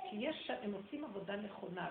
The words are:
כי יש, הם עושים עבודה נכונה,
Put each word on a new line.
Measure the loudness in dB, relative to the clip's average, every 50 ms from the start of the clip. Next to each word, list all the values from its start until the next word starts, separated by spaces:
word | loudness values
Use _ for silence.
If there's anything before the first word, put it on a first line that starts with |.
| -2 -2
כי | 0
יש, | 2 4 4 2 2 0 0 0 0 2
הם | 0 0
עושים | 0 -2 -2 -2 -2 -2
עבודה | -2 -2 -2 0 0 0
נכונה, | 0 0 -2 -4 -4 -4 -2 0 0 0 2